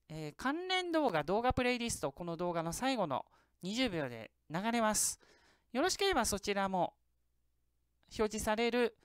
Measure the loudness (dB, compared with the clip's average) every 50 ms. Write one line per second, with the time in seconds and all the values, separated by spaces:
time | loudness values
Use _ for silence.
0 | _ -14 -10 -8 -8 -8 -8 -4 -4 -2 -2 -2 -2 -2 -2 -2 0 2 2 2
1 | 2 4 2 2 2 2 0 2 2 2 2 2 2 2 2 0 -2 -4 -4 -2
2 | -4 -4 -4 -4 -6 -6 -4 -2 -2 0 0 0 -2 -2 -2 -2 0 0 0 0
3 | 0 0 0 -4 -4 _ _ _ _ _ _ _ -8 -6 0 0 0 0 0 -2
4 | -2 -4 -6 -10 -14 -16 _ _ _ -6 -4 -2 -2 0 0 2 2 2 2 2
5 | 0 0 -2 _ -14 -20 -20 _ _ _ _ _ _ _ -2 0 0 0 2 2
6 | 2 2 4 4 2 2 0 -2 -2 -2 0 0 0 0 2 2 0 0 _ _
7 | _ _ _ _ _ _ _ _ _ _ _ _ _ _ _ _ _ _ _ _
8 | _ _ -2 -2 -2 -2 -2 -2 -2 -2 0 2 0 2 2 2 2 2 0 _